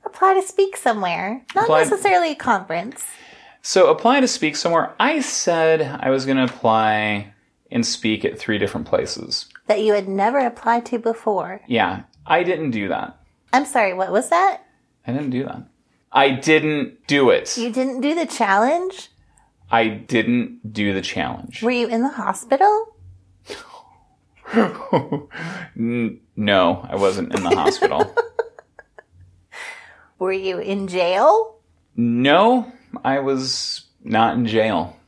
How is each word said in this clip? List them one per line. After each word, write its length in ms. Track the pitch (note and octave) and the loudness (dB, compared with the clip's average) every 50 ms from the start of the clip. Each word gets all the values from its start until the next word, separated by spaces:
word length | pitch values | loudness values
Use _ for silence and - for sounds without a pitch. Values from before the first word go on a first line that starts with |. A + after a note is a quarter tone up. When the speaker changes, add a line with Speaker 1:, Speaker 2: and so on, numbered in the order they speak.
| _ | _
Speaker 1:
Apply 300 | - - - F#4 F#4+ F#4+ | -12 -2 2 2 4 4
to 80 | F#4+ | 2
speak 340 | F#4+ - - - G4 G4 G4 | 0 -2 0 0 0 0 -2
somewhere. 680 | - - B3+ A3 G#3+ F#3+ F3+ E3+ E3+ F#3 G3 A3+ C4 - - - | -2 -2 -2 0 0 -2 -4 -2 -4 -4 -6 -8 -10 -12 -6 -2
Not 80 | F#4+ A4 | -2 2
Speaker 2:
Apply 160 | A#4 - D#4 | 4 4 4
Speaker 1:
necessarily 480 | - C#4+ G#4 F#4+ F#4 G4+ F#4 F4+ E4+ D#4+ | 4 2 0 0 2 2 2 4 2 0
a 60 | D4 | -4
conference. 680 | - - B3+ A3 F#3+ F3+ - E3 E3+ F#3 A#3+ C#4+ - - - - - - - - - - - _ _ | -4 0 0 0 0 -2 -6 -6 -6 -6 -8 -10 -10 -12 -12 -12 -16 -20 -20 -20 -20 -20 -20 _ _
Speaker 2:
So 300 | - - - F#3+ F3+ C#3+ | -10 0 4 6 6 6
apply 300 | D#3+ - - A3+ C4 C#4+ | 6 4 4 4 4 4
to 80 | C4 - | 4 2
speak 260 | - - E3 D#3 D3 | 0 -2 -2 -2 -2
somewhere. 400 | - - F3 E3+ E3 - - - - | -2 -2 2 2 2 0 0 0 0
I 180 | G#3 C4+ E4 D4+ | 0 2 2 0
said 640 | C4 - - - - F#3+ E3+ E3 D#3+ D#3+ D#3+ D#3 D#3 C3 C3 - | -2 -4 -4 -2 0 0 2 2 4 4 4 2 0 -4 -6 -4
I 100 | - C3 | -2 0
was 160 | C3+ C3+ C3 | 0 0 0
gonna 180 | C3+ C3+ C3 C3 | 0 0 0 0
apply 880 | B2 - - - A2+ A2 A2 A2 G#2+ G#2+ G#2+ G#2+ G#2+ G#2 G2+ G2+ - _ _ _ _ _ _ _ _ | -2 -2 -2 2 2 4 4 4 2 2 2 0 0 -2 -4 -6 -10 _ _ _ _ _ _ _ _
and 120 | - A#2+ A2+ | -4 -2 -2
speak 400 | - - - - A2 A2 G#2 - | -2 -4 -4 -2 -2 -2 0 -2
at 140 | - - - | -4 -4 -4
three 200 | - - G#2+ G2+ | -4 -4 -2 0
different 280 | G#2 G2 - F2 D#2 | -2 -2 -4 -8 -4
places. 600 | - - - - - - - - - - - - _ _ - _ - | -2 -2 -2 -2 -4 -8 -10 -10 -8 -8 -8 -8 _ _ -16 _ -2
Speaker 1:
That 140 | G#3+ G3+ G#3+ | 0 2 2
you 80 | G#3+ | 2
had 160 | G#3 G#3 G3 F#3+ | 2 2 0 -4
never 300 | G3 G3 G3 A3+ B3+ C#4+ | -2 0 0 0 2 0
applied 440 | C4 A#3 A#3 - - A3+ A#3 A#3+ A#3+ | 0 -2 -4 -4 -2 0 0 0 -2
to 120 | - B3+ A3+ | -4 -6 -4
before. 640 | A#3 A#3 A3+ A3+ - A3 G#3 F#3 D#3 F3 F#3+ G3+ _ - | -2 -4 -4 -2 -2 -2 -2 -2 -4 -6 -12 -16 _ -2
Speaker 2:
Yeah, 340 | B2 A2 G2 E2+ F#2 G2 - _ _ _ - | 0 0 2 0 -2 -6 -12 _ _ _ -2
I 160 | - D#3+ E3+ | 0 0 2
didn't 300 | F3+ F3 F#3 D#3 D#3+ C#3 | 2 0 -2 -2 -2 -4
do 160 | A2+ G#2+ G2+ F#2 | -2 -2 -2 -2
that. 280 | D2+ - - - - _ _ _ _ _ _ _ | -4 -4 -6 -8 -12 _ _ _ _ _ _ _
Speaker 1:
I'm 120 | - C4 C#4+ | 0 0 0
sorry, 300 | - - B3+ G#3+ F#3+ F3+ | 2 0 0 0 0 0
what 160 | F#3 F#3+ F3+ | -4 -4 0
was 180 | F3+ G#3+ C4 - | 0 -2 0 2
that? 320 | E4 E4+ F#4+ G4 F#4 - _ _ _ _ _ _ _ _ _ | 2 2 2 2 0 -4 _ _ _ _ _ _ _ _ _
Speaker 2:
I 60 | - | -6
didn't 180 | A#2+ C#3 D3+ C3+ | -6 -4 -4 -4
do 140 | B2+ B2 C#3 | -4 -4 -4
that. 180 | - - A#2+ - _ _ _ _ _ _ _ _ _ | -6 -10 -14 -16 _ _ _ _ _ _ _ _ _
I 200 | - C#3 C#3 C#3 | 2 4 4 4
didn't 760 | C3+ B2 - D#3 D#3 D#3 D3 D#3 D3+ D3 C3 - - _ _ | 2 0 2 4 4 4 4 0 -2 -2 -4 -8 -10 _ _
do 240 | - C#3+ C#3+ C3+ A#2 | 0 2 4 6 6
it. 260 | F2+ - - - - | 4 4 2 -4 -6
Speaker 1:
You 140 | B3 A3+ B3 | -6 -6 -4
didn't 300 | A3 C4 C4 C4+ B3 C4 | -2 -2 -4 -4 -4 -2
do 160 | B3 D4 E4 | -2 -2 -2
the 100 | E4+ D#4+ | -2 -4
challenge? 840 | - - - A#3 G3+ F#3+ G3+ A3 C4 D#4 F4 F#4 F#4 F#4+ - - - _ _ _ _ _ _ _ _ _ _ _ - | -6 -2 -2 0 2 2 2 2 2 0 0 -2 -6 -8 -12 -20 -20 _ _ _ _ _ _ _ _ _ _ _ 0
Speaker 2:
I 160 | - A#2 A#2 | 2 2 2
didn't 840 | A2 G#2+ G#2+ - - B2 A2+ G#2 A#2+ A#2+ B2 A#2 - - - - G#2+ | 2 -2 -6 -8 -2 0 0 2 2 0 0 -2 -4 -10 -14 -16 -10
do 200 | G#2+ G#2+ G#2 G2+ | -6 -2 -2 0
the 80 | G2 F#2+ | 0 -2
challenge. 600 | F#2+ - - - D2+ B1+ B1 - - - - - | -4 -6 -6 -4 -4 -6 -6 -10 -14 -16 -12 -4
Speaker 1:
Were 80 | A3 A#3+ | -2 -2
you 160 | B3+ A#3+ A#3+ | 0 0 -2
in 160 | A3+ A#3 A3+ | -2 -2 -2
the 60 | A#3+ C4+ | -2 -2
hospital? 880 | C4+ B3 G3+ G3+ - - - A#3 C4 C#4+ F#4 G#4 G#4+ G#4+ A4+ - _ _ - - - _ _ _ _ _ _ - - - - - - - - _ _ _ _ _ _ _ _ _ _ _ _ - | -4 -2 -4 -2 -4 -4 -2 -2 2 4 4 4 4 2 -2 -6 _ _ -20 -20 -20 _ _ _ _ _ _ -16 -16 -16 -16 -20 -20 -20 -20 _ _ _ _ _ _ _ _ _ _ _ _ -2
Speaker 2:
<laughs> 0 | - A#3 G#3 F3 - - - - - D3+ C3 - D3 C#3+ - - - - D#3+ E3 F#3+ F3+ E3+ - _ | 2 2 2 2 -2 -10 -6 -2 -2 -2 0 -2 -8 -8 -8 -12 -14 -14 -12 -12 -12 -14 -14 -14 _
N-, 420 | - A2+ A#2 A#2+ A#2+ A#2 A2 - - _ _ _ | -6 -4 -4 -2 -2 -4 -4 -6 -10 _ _ _
no, 500 | - G#2+ G#2 G2+ F#2+ F2+ E2+ F#2+ - - - | -4 0 2 4 4 4 4 2 0 -6 -8
I 60 | - | -2
wasn't 360 | G2 G2 F#2+ F#2+ G2+ E2 - | 2 2 2 2 0 -6 -4
in 120 | - G3+ - | -4 -4 0
the 60 | C4 | 0
hospital. 600 | G4 - - G4 G4 - F#4 - - - - - - A#4+ A#4 A#4 - - A#4 - _ - _ _ _ - _ _ _ - _ _ _ | 2 2 2 0 0 2 0 0 0 0 -2 -2 -2 -4 -4 -4 -6 -8 -8 -8 _ -20 _ _ _ -20 _ _ _ -20 _ _ _
<laughs> 1040 | _ - _ _ _ _ _ - - - - - - - - - _ _ _ _ _ | _ -20 _ _ _ _ _ -18 -16 -16 -16 -16 -20 -20 -20 -20 _ _ _ _ _
Speaker 1:
Were 140 | F#3 F#3 | -4 -4
you 260 | F#3+ F#3+ F#3+ F#3+ F3+ F3 | -4 -2 -4 -6 -6 -6
in 300 | - G3 G3 G3+ G3 F#3+ | -6 -6 -6 -6 -6 -4
jail? 680 | F3 F#3 F3 F3 F#3 G3 A#3+ D#4 G4+ A4+ A4 A4 - _ _ _ _ _ _ _ _ | -2 0 0 2 2 4 6 6 6 4 2 -2 -10 _ _ _ _ _ _ _ _
Speaker 2:
No, 760 | - A#2+ A#2 A#2 A#2+ B2+ C#3 D3 F3 G#3 A#3 B3+ B3+ A3 - - - _ _ - - - | -2 0 0 2 2 4 6 6 6 6 6 4 2 0 -6 -14 -20 _ _ -16 -6 -4
I 160 | B2+ C3+ C#3 | -2 -2 0
was 600 | C3+ C3+ C#3 C3 C3 C3 - - - - - - - _ _ _ | 0 -2 -2 -2 -2 -4 -6 -6 -6 -8 -10 -12 -14 _ _ _
not 320 | - - A2 G#2+ A#2 A2+ - | -8 -2 2 2 2 2 2
in 100 | A#2+ A#2+ | -2 -2
jail. 500 | A2 A2 A2 G#2+ A2 G2+ D#2+ - - - _ _ | 0 2 2 2 2 0 -2 -4 -6 -12 _ _